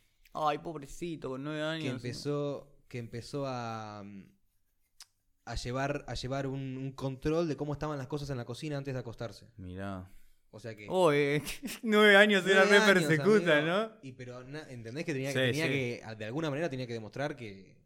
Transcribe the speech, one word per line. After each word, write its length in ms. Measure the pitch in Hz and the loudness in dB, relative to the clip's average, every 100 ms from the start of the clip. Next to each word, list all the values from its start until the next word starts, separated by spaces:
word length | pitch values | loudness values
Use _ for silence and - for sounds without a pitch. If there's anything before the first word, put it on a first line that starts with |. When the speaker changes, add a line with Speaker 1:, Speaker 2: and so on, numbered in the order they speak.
| _ _ _ | _ _ _
Speaker 1:
Ay, 240 | - 151 151 | -4 -2 -2
pobrecito, 680 | 170 151 139 - 175 156 131 | -6 -10 -12 -10 -8 -8 -8
con 160 | 131 | -8
nueve 160 | 147 151 | -6 -4
años. 220 | 156 160 | -4 -4
Speaker 2:
que 60 | 147 | -6
empezó, 880 | 120 120 - 143 147 143 135 - _ _ | -6 -8 -6 -4 -2 -4 -6 -12 _ _
que 80 | 123 | -12
empezó 460 | 113 120 - 143 135 | -10 -12 -8 -6 -6
a, 560 | 123 117 113 107 104 101 101 - _ _ _ _ _ _ - - _ _ _ - | -6 -6 -8 -10 -12 -14 -16 -20 _ _ _ _ _ _ -20 -20 _ _ _ -10
a 40 | 113 | -8
llevar, 480 | 127 131 139 143 - | -4 -2 -2 -4 -6
a 60 | |
llevar 320 | 117 127 135 135 | -8 -4 -4 -4
un, 300 | 135 135 131 | -4 -6 -6
un 160 | 135 | -8
control 560 | 135 135 131 151 160 170 | -6 -6 -4 0 0 0
de 80 | 139 | -2
cómo 160 | 147 | -4
estaban 260 | 143 151 143 | -4 -4 -6
las 80 | 127 | -6
cosas 240 | 147 139 | -6 -6
en 60 | 127 | -6
la 80 | |
cocina 320 | 117 120 156 143 | -8 -8 -6 -6
antes 160 | 135 | -6
de 60 | 127 | -6
acostarse. 460 | 120 - 113 - - - | -8 -10 -12 -12 -20 -16
Speaker 1:
Mirá. 540 | 92 92 98 95 90 - - _ _ | -12 -8 -8 -8 -12 -18 -20 _ _
Speaker 2:
O 60 | 107 | -16
sea 160 | 113 | -14
que 120 | 107 104 | -12 -2
Speaker 1:
Oh, 220 | 185 170 | 4 4
eh, 300 | 143 143 147 - - | 4 2 0 -4 -8
<laughs> 200 | 262 - | -10 -6
nueve 340 | 226 208 214 196 | 2 8 10 10
años 280 | 214 196 175 | 8 6 6
era 180 | 190 196 | 6 8
Speaker 2:
nueve 40 | |
Speaker 1:
re 60 | 208 | 8
Speaker 2:
años, 160 | 214 185 151 | 8 6 6
Speaker 1:
persecuta, 500 | 160 170 214 175 147 | 4 6 6 6 4
Speaker 2:
amigo. 140 | 160 190 | 4 0
Speaker 1:
¿no? 160 | 220 - | -2 -8
Speaker 2:
Y 100 | 131 | -18
pero 300 | 123 123 123 | -14 -14 -14
na-, 220 | 127 147 156 | -14 -14 -14
entendés 360 | 123 113 135 | -14 -10 -6
que 80 | 170 | -4
tenía, 180 | 139 135 | -2 0
Speaker 1:
Sí, 80 | 131 | 2
Speaker 2:
que 80 | 127 | 2
tenía 200 | 139 160 | 2 0
Speaker 1:
sí. 40 | |
Speaker 2:
que, 300 | 139 123 117 110 110 | 0 -2 -6 -10 -10
de 60 | |
alguna 260 | 107 135 160 | -6 -4 -2
manera 180 | 139 170 | -2 -4
tenía 180 | 131 123 | -4 -6
que 40 | |
demostrar 440 | 117 107 127 143 135 | -8 -8 -6 -6 -6
que 400 | 110 95 95 104 | -12 -14 -20 -20